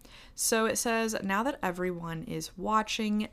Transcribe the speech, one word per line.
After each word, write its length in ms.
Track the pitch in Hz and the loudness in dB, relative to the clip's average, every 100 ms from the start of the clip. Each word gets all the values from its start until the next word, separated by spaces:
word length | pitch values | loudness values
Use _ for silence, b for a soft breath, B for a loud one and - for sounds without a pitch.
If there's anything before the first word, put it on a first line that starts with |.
| B B B | B B B
So 320 | - - 226 220 | -4 2 4 4
it 100 | - | 2
says, 400 | 240 226 226 220 | 2 2 0 -2
"Now 200 | 196 196 | 0 0
that 160 | 254 277 | 0 0
everyone 640 | 185 175 180 170 165 165 | -2 0 -2 -4 -6 -6
is 260 | 165 160 156 - | -6 -6 -8 -6
watching," 680 | 196 214 214 - 214 208 214 | 2 2 2 0 0 0 0